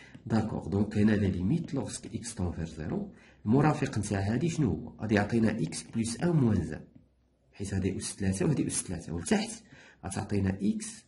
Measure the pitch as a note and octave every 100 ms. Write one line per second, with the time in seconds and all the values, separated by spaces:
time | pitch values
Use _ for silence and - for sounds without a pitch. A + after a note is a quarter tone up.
0 | - - - A2 - - - G2 G#2 G#2+
1 | G#2 G#2 F#2+ F2+ F#2+ E3+ D#3+ C#3 G#2 -
2 | - A#2 - - F2 D#2+ D#2+ D#2+ D#2 G3+
3 | - - - - G#2 C3 D3+ C#3+ C#3 G#2+
4 | G2+ G2+ G2 B2 E3 E3 B2 E2 - -
5 | G#2 G#2 G2+ A#2 A2 - - - - A#2
6 | G#2+ - F3 D#3+ A#2 G2 D#2+ D2+ - -
7 | _ _ _ _ _ - F#2+ G2 F#2 -
8 | - - F#2+ F#2+ E3+ C3 - - - -
9 | - E2+ F2+ G#3 - - - - - -
10 | G2 G2+ G2+ G#2 F#2+ F#2+ G2+ G#3+ - -